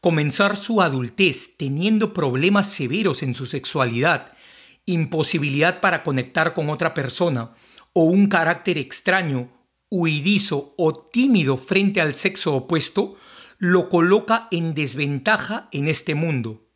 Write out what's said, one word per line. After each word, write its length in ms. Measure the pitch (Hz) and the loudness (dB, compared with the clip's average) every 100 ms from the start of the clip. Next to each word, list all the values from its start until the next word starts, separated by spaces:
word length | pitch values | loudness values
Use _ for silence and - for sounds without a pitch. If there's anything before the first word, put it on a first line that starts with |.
comenzar 560 | 180 165 147 - 202 202 | 2 2 0 2 0 0
su 240 | - 220 | -2 2
adultez 760 | 175 135 123 - 185 135 - _ | 2 0 -6 0 0 0 -12 _
teniendo 560 | 139 139 190 220 214 | -6 -2 2 2 0
problemas 580 | 196 143 127 170 202 202 | 0 -2 2 2 2 0
severos 500 | - 131 170 196 135 | -4 -4 -2 -2 -2
en 120 | 135 | -4
su 100 | 120 | -6
sexualidad, 880 | 127 139 - 151 127 117 151 147 - _ - - - _ - | -6 -8 -6 -2 -2 0 0 0 -4 _ -20 -20 -20 _ -4
imposibilidad 920 | 170 156 160 147 170 147 139 160 180 | -2 0 -2 -2 -2 -2 0 0 2
para 220 | 196 160 | 0 0
conectar 520 | - 131 127 - 165 | -2 -4 -2 -2 -2
con 160 | 165 151 | -2 -4
otra 240 | 151 170 | -2 -2
persona 560 | 156 131 - 175 131 113 _ _ - _ | -2 -6 -2 0 0 -6 _ _ -20 _
o 120 | - | 2
un 240 | 165 185 202 | 4 6 4
carácter 500 | 190 160 170 - 160 | 4 2 0 -2 -4
extraño 720 | 127 - - 185 170 131 123 _ _ _ _ | -6 -6 -2 0 0 -4 -6 _ _ _ _
huidizo 840 | 190 165 151 156 202 202 143 139 - | -2 0 0 0 0 0 -4 -6 -2
o 180 | 160 | -2
tímido 600 | 156 _ 233 269 220 135 131 | -2 _ 0 4 4 2 -2
frente 440 | - 190 196 196 | 0 0 2 2
al 140 | 156 | 0
sexo 400 | 139 190 185 165 | 0 -4 -2 -2
opuesto 600 | 135 131 165 - - - - - - - _ | -2 0 -2 0 -2 -4 -6 -20 -20 -20 _
lo 300 | 180 180 180 | 2 2 4
coloca 600 | 175 170 208 220 226 - | 2 4 4 4 -2 0
en 240 | 170 165 | -4 -2
desventaja 960 | 151 143 123 143 143 127 110 - 226 - | -2 -4 -2 -4 -2 0 0 0 -8 -8
en 160 | 143 147 | -4 -2
este 260 | 156 - | -2 -4
mundo. 500 | 151 165 139 113 107 _ | -2 -2 -2 -4 -10 _